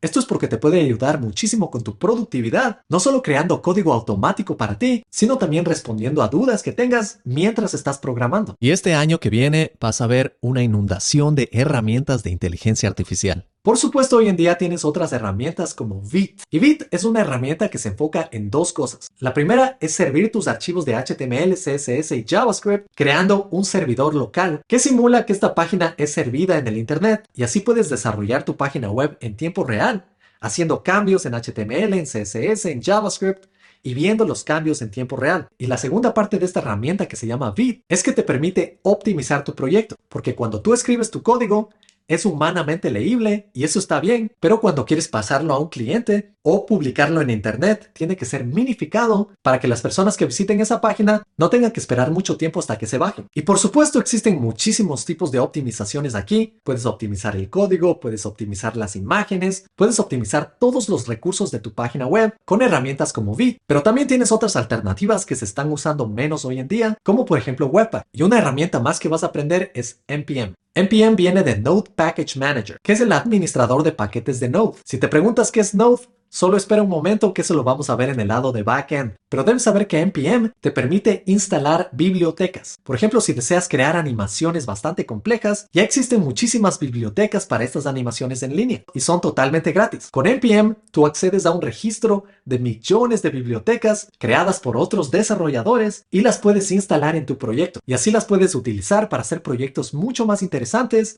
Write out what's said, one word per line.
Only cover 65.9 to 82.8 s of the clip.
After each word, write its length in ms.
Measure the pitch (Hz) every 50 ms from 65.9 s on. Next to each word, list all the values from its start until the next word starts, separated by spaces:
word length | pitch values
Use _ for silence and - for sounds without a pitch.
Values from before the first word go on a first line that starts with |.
| 151 147 120 107
menos 380 | 104 113 139 151 156 147 -
hoy 120 | 127 127 131
en 100 | 127 143
día, 280 | 202 233 220 220 214 - -
como 240 | - 196 254 -
por 100 | - 170
ejemplo 300 | 131 - 147 131 - 147
Webpack. 400 | 131 151 208 220 220 - 107 - _ -
Y 100 | 113 156
una 160 | 196 247 226
herramienta 420 | 170 139 123 143 165 180 - 127
más 180 | 117 143 165 -
que 120 | - 165
vas 140 | 160 160 185
a 20 |
aprender 440 | 165 - - 147 147 175 185 185 - -
es 260 | 123 117 - - _ _ -
N 160 | 143 151 139
P 160 | - 147 127
M. 140 | 113 92 85 _ _ _ -
N 140 | 165 190 196
P 140 | 220 214 220
M 140 | 220 220
viene 260 | 185 175 180 185 196 -
de 160 | 135 107 101
Node 320 | 107 143 180 214 - - -
Package 440 | - 160 160 - - 156 - - 135
Manager, 400 | 135 143 143 120 98 - - - -
que 100 | - 208
es 80 | 220
el 120 | 240 220 170
administrador 680 | 139 - 233 214 196 170 - - 135 120 107 127 147 156
de 100 | 160 156
paquetes 480 | - 107 98 - 120 - 147 131 120
de 80 | 131 123
Node. 300 | 131 190 220 - - - _
Si 120 | - -
te 120 | 127 - -
preguntas 420 | - 156 175 233 226 247 233 -
qué 100 | - 226
es 140 | 208 196 -
Node, 280 | 196 226 240 247 240 - _ _ _ _ _
solo 280 | - - 185 185 202 196
espera 240 | 196 - 214 214 208
un 80 | 196
momento 420 | 175 156 143 185 220 214 226 190 190
que 80 | -
eso 140 | 160 - 175
lo 100 | 147 120
vamos 240 | 127 131 143 147 -
a 80 | 120
ver 140 | 113 127 139
en 100 | 139 120
el 80 | 104 101
lado 240 | 110 123 135 131 123
de 100 | 110 101
backend. 520 | 113 123 139 139 - 151 139 135 110 - _ _ -
Pero 140 | - - -
debes 180 | 202 247 254 -
saber 240 | 226 196 202 202
que 120 | - 175 156
N 140 | 170 196 -
P 160 | 151 131 160
M 240 | 240 247 226 220 - _
te 100 | - 143
permite 520 | - 139 120 131 180 202 - 226 202 - -
instalar 640 | 185 190 208 - - 185 143 139 147 165 170 180 - -
bibliotecas. 840 | 120 160 190 185 180 170 160 160 - 185 180 - - - - - -